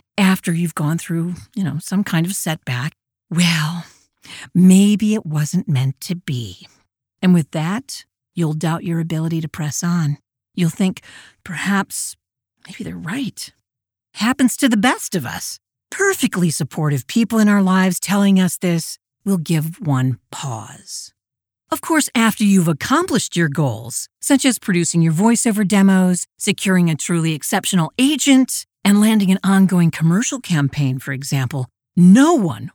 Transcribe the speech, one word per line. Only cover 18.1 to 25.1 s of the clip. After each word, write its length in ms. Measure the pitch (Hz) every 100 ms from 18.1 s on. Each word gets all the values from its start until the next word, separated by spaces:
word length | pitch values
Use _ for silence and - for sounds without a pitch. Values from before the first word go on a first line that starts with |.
| 202 202 190
us 180 | 180 -
this 400 | 180 170 - - _ _
will 140 | 196 190
give 420 | 151 165 160 170
one 380 | 165 131 131 123 -
pause. 800 | - 139 113 110 - - - - _ _ _ _ _ -
Of 100 | 320
course, 260 | - 311 -
after 300 | 233 226 -
you've 240 | 208 190 170
accomplished 680 | 151 - 285 359 262 - 175
your 140 | 165
goals, 580 | 143 139 107 110 - - _
such 240 | - 277 269
as 140 | 226
producing 420 | - 175 170 170
your 100 | 165